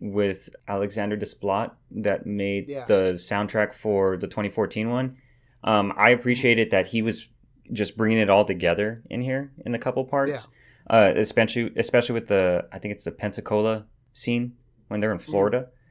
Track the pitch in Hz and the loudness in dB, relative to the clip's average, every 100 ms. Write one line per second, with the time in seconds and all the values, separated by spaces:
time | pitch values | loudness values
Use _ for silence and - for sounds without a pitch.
0 | 107 98 101 92 - - - 98 101 101 | -6 -2 0 -2 -12 -18 -8 -4 -4 -4
1 | 104 104 104 - 101 98 117 - _ - | -4 -4 -6 -6 -2 -2 -4 -10 _ -4
2 | 104 98 - 101 98 98 98 139 123 101 | -2 -2 -4 -6 -4 -4 -6 -8 0 2
3 | 92 90 - 104 104 110 104 - 110 101 | 2 -2 -4 -4 -2 -2 -4 -4 -2 0
4 | 95 92 92 - 104 - 98 107 113 120 | 0 -2 -6 -6 -6 -4 -4 -4 -4 -2
5 | 131 131 _ _ _ _ - 107 101 - | -4 -8 _ _ _ _ 0 2 2 4
6 | 107 123 123 123 127 113 110 98 90 117 | 6 6 2 2 4 4 4 2 0 0
7 | 110 117 - _ _ _ - 98 101 - | -2 -2 -8 _ _ _ -12 -6 -4 0
8 | 110 110 101 98 107 90 87 87 107 113 | 2 4 6 6 4 2 0 0 -2 -6
9 | - 123 127 131 139 - - 117 127 131 | -8 -6 -4 -4 -6 -12 -8 -4 -4 -4
10 | 131 143 139 139 - _ _ _ - 113 | -2 -2 -2 -4 -10 _ _ _ 2 6
11 | 101 - 107 - 110 120 117 - 113 120 | 6 4 2 2 2 0 -4 -2 2 2
12 | 120 117 113 98 92 90 - 95 104 101 | 2 -2 0 2 2 0 -4 -10 -10 -8
13 | - - 104 104 - 107 110 110 107 _ | -10 -8 -8 -8 -2 0 0 -2 -8 _
14 | _ - - 120 123 120 _ _ _ 104 | _ -8 -4 -2 -4 -10 _ _ _ -4
15 | 107 98 - 101 101 120 131 _ _ | -2 -4 -4 0 2 0 -4 _ _